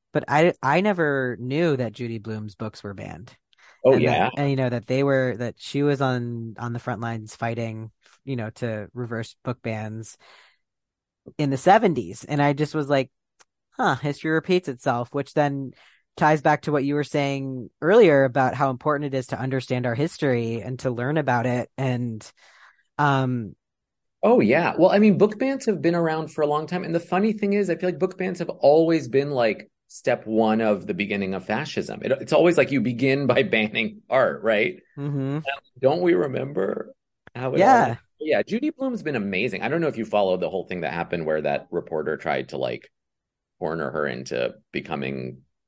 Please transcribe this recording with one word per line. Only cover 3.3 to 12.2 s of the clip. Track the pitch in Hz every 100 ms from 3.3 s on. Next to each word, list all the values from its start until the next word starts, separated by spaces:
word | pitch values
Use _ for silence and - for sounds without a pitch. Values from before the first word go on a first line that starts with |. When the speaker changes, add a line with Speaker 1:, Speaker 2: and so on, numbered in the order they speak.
| - _ _ - _
Speaker 2:
Oh, | 127
Speaker 1:
And | 123 76
that, | 73
Speaker 2:
yeah. | 110 -
Speaker 1:
and, | 143
you | 135
know, | 127
that | 120 -
they | 131
were, | 139 135 127 107
that | 120 -
she | - 139
was | 147 139
on, | 135 123 120 117 113 104
on | 120
the | 117
front | - 104
lines | 117 113 107
fighting, | - 120 117 113 110 110 _ _ _
you | - 127
know, | 110
to | - 120 107 98
reverse | 120 120 117 117 -
book | - 123
bans | 120 110 107 110 110 - _ - _ _ _ _ _ _ _ _ - -
in | 143
the | 135
seventies. | 175 214 220 131 87 117